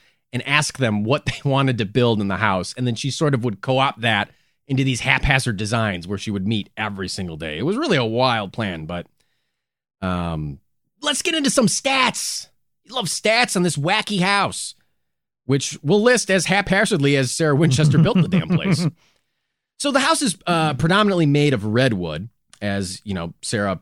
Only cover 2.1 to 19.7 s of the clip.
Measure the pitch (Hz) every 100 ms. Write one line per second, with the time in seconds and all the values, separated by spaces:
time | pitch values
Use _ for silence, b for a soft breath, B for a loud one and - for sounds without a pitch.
2.1 | 107 101 90 107 95 90 - 123 113 139
3.1 | - 151 135 120 98 - 131 135 - 117
4.1 | 104 104 _ _ _ - 135 135 123 -
5.1 | 135 - 135 123 98 107 113 110 90 85
6.1 | 98 - 101 95 113 92 - 107 196 190
7.1 | - 90 82 80 76 131 214 330 160 113
8.1 | 113 127 117 98 - 107 82 78 87 85
9.1 | _ _ _ _ _ _ _ _ _ 92
10.1 | 90 85 82 76 71 _ _ _ _ 294
11.1 | 285 - 320 277 - 220 - 269 269 254
12.1 | - - - - _ _ _ - 247 190
13.1 | - 214 226 247 190 175 147 147 214 208
14.1 | 202 180 202 165 - - - _ _ _
15.1 | _ _ _ - 139 - - 143 208 226
16.1 | 247 - 190 160 196 196 190 214 180 139
17.1 | 139 127 - 160 139 156 131 156 147 165
18.1 | 190 175 180 160 180 190 156 170 - _
19.1 | _ _ _ _ _ _